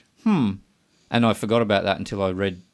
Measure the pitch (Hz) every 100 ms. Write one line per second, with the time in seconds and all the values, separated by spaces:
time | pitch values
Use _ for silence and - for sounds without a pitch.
0 | _ _ 220 196 113 98 - _ _ _
1 | _ 117 117 101 107 117 107 101 90 95
2 | 101 101 95 92 98 90 -